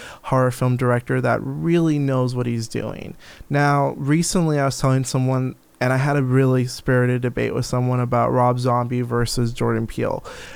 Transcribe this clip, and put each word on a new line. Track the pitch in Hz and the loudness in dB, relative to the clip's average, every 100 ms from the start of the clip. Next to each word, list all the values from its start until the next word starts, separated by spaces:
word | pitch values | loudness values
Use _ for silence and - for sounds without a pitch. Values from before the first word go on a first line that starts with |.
| - - | -14 -16
horror | - 131 127 | -2 2 2
film | 123 127 123 | 2 0 2
director | 123 120 - 131 | 2 0 0 -2
that | 123 117 | 0 0
really | 131 143 165 170 165 147 | -2 -4 0 2 2 2
knows | 139 131 127 | 0 0 0
what | 123 120 | -2 -2
he's | 117 113 | -2 -4
doing. | 117 107 - - - - - - | -6 -6 -8 -12 -14 -20 -18 -4
Now, | 143 143 143 139 | 0 2 2 0
recently | 127 139 156 170 185 160 147 | -2 0 2 2 0 2 2
I | 139 | 0
was | 123 | 0
telling | 135 131 | 2 2
someone, | 131 131 131 131 131 - _ - | 0 0 0 0 -2 -6 _ -4
and | 127 | 0
I | 131 | 0
had | 147 143 | 0 0
a | |
really | 127 131 131 127 127 | 2 4 4 2 0
spirited | - - 127 123 123 | -4 0 2 2 0
debate | 123 120 117 | -2 -2 -2
with | 123 123 | -2 -2
someone | 123 123 123 | -2 0 0
about | 123 120 120 | 0 0 2
Rob | 127 123 123 | 2 2 2
Zombie | 123 120 120 123 | 0 0 0 -2
versus | 120 120 117 - 117 | -2 0 0 0 -2
Jordan | 120 117 113 113 | 0 0 0 -2
Peele. | - 117 - - - - | -4 -4 -4 -8 -16 -16